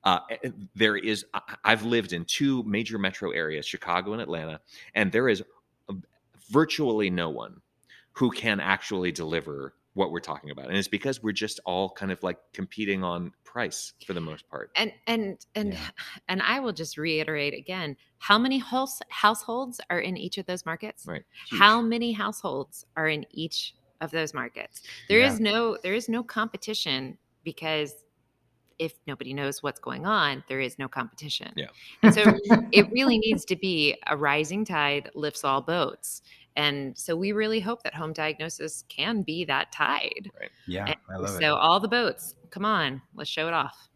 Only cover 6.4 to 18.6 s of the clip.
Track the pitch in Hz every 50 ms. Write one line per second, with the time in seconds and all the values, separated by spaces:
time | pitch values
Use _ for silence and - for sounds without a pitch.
6.4 | - - 107 143 160 156 - - 156 123 110 107 107 95 90 90 85 80 73 58
7.4 | 55 50 - - _ _ _ _ _ _ - - _ _ _ - 131 120 - -
8.4 | - 113 104 98 73 90 95 95 - - 107 92 90 90 82 - 82 78 82 82
9.4 | 78 78 73 69 69 69 _ _ _ _ _ 98 95 78 80 85 - - 73 71
10.4 | - 76 71 69 67 64 87 98 98 - - 101 - 139 131 - 110 110 101 -
11.4 | 110 107 - - - 92 90 90 98 92 - - 101 95 92 - - 90 87 -
12.4 | _ _ _ - 98 - - - 107 101 98 95 92 90 87 87 87 82 - _
13.4 | _ - - 120 117 90 - - - - - _ - - 95 85 82 78 78 -
14.4 | - _ - 67 - - _ - 220 214 - _ _ - 233 226 214 196 190 -
15.4 | - _ _ 214 214 208 185 - - - - - - - - - _ - 180 190
16.4 | - - 226 277 269 240 180 156 160 156 - - 151 165 160 156 156 156 156 147
17.4 | 143 143 - - 143 - 185 185 170 147 139 _ _ _ _ _ - - 202 220
18.4 | 240 262 269 269